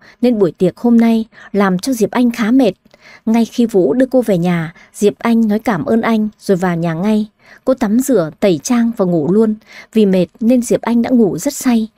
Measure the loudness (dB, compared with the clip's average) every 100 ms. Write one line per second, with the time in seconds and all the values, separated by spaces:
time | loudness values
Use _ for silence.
0 | -20 _ -2 0 -2 0 -2 0 2 2
1 | 4 0 -4 -14 -6 -2 0 -2 -4 -2
2 | -2 0 -2 0 0 2 2 -2 _ _
3 | -20 -10 -2 0 0 -2 0 2 2 0
4 | 0 0 0 0 0 -2 -4 -12 -20 -2
5 | -2 0 0 0 0 -2 -2 -4 -2 -2
6 | 0 -2 -4 -6 -4 -2 -2 -2 -4 -4
7 | -2 -2 -4 _ _ -8 -4 -2 0 0
8 | 0 0 -2 -2 0 0 -2 0 0 -2
9 | -2 0 0 2 0 -2 -12 -20 -4 0
10 | 2 2 -2 _ 0 0 0 -2 0 -2
11 | 0 2 2 0 -6 -4 -2 -2 -2